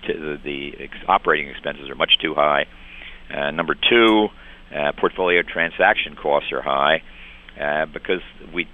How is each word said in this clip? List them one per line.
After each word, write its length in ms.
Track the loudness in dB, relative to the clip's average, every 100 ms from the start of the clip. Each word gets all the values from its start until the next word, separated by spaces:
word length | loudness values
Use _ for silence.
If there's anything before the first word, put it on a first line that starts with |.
| -6
t-, 80 |
the, 260 | -6 -6 -8
the 400 | -8 -8 -10 -12 -16
ex-, 200 | -6 2
operating 420 | 2 4 2 0
expenses 380 | -8 -10 -10 -8
are 60 | -2
much 220 | 2 2
too 140 | 2
high. 320 | 2 4 2 0 -6 -20 -18 -16 -18 -12
Uh, 200 | -6 -4
number 240 | -2 -2 0
two, 540 | 2 6 6 6 2 -2 -20 -20 -10 -4
uh, 160 | -2
portfolio 500 | 0 -2 0 2 2
transaction 720 | 2 -2 -2 2 2 2 -2 -6
costs 360 | 0 0 0
are 100 | -6
high, 420 | -2 2 2 2 -2 -20 -20 -20 -18 -8
uh, 240 | -4 -2 -4
because 360 | -6 -6 -6 -6 -18 -12
we, 140 | -8 -8